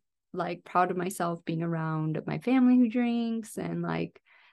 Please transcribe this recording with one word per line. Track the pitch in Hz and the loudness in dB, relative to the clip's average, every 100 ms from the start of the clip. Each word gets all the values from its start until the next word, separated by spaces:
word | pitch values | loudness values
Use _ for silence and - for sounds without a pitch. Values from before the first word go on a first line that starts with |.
| _ _ _ | _ _ _
like, | 180 170 175 - | -6 -6 -6 -2
proud | 180 180 | 2 2
of | 180 | 0
myself | 180 202 170 170 - | -4 -2 -4 -4 -4
being | 165 | -4
around | 170 165 160 160 156 156 - | -2 -2 -2 -2 -2 -2 -4
my | 147 | -4
family | 233 262 247 247 | 2 4 6 6
who | 233 | 4
drinks. | 247 240 233 233 226 214 - | 2 0 0 -2 -4 -6 -8
And, | 175 170 | -6 -4
like, | 170 165 175 - _ _ _ | -4 -4 -4 -10 _ _ _